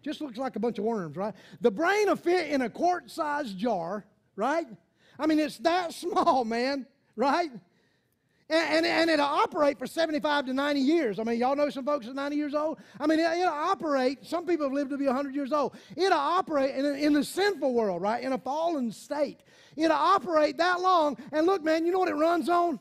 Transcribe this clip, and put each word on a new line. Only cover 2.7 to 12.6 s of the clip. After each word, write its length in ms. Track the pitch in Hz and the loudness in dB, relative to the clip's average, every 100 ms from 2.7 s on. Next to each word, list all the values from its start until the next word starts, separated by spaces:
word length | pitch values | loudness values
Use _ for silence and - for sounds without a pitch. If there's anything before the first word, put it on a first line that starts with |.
| - 339 359 247 - 302 294 277 190 | 0 0 0 -6 -6 -4 -2 -4 -4
jar, 480 | 240 196 165 208 - _ _ - | -2 -2 -4 -8 -10 _ _ -4
right? 320 | 226 320 294 208 _ _ _ - | -2 -2 -4 -14 _ _ _ -4
I 80 | 302 | 0
mean, 120 | 311 | 2
it's 180 | 294 - | 0 -2
that 340 | 226 349 339 | -2 -2 -4
<laughs> 0 | |
small, 500 | - 339 381 339 269 | -8 -4 0 2 2
man, 420 | 226 233 254 277 247 _ _ - | 0 -2 -2 -4 -8 _ _ -2
right? 340 | 262 302 349 233 _ _ _ _ _ _ _ _ _ | 0 0 -2 -8 _ _ _ _ _ _ _ _ _
And, 280 | 320 311 311 | 0 2 0
and, 80 | 339 | 2
and 240 | 320 330 | 2 2
it'll 140 | 311 285 | 2 2
operate 520 | 311 440 359 285 285 | 2 0 2 2 0
for 80 | 254 | -6
seventy-five 640 | - 330 302 302 294 262 | -2 -2 0 0 0 0
to 60 | |
ninety 280 | 262 285 285 | -2 0 0
years. 380 | 262 339 262 196 | 2 2 2 -2
I 40 | |
mean, 140 | 226 233 | -2 0
y'all 180 | 247 277 | 0 0
know 140 | 294 | 0
some 160 | 277 262 | -2 -4
folks 220 | 294 220 | -4 -4
are 60 | 269 | -8
ninety 200 | 277 294 | -4 -4
years 200 | 294 | -2
old? 240 | 294 | -2